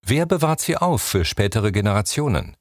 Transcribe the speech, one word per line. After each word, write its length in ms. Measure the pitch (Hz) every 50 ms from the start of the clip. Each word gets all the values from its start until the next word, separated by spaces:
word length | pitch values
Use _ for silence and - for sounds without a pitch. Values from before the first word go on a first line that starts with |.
| -
Wer 220 | - 131 151 175
bewahrt 340 | 165 190 165 165 156 160 -
sie 160 | - - 170
auf 240 | - 170 180 165 110
für 240 | - - - 95 85
spätere 460 | - - - 101 101 - 113 101 107
Generationen? 840 | 92 104 101 104 98 104 101 - - - 151 143 98 71 - - - _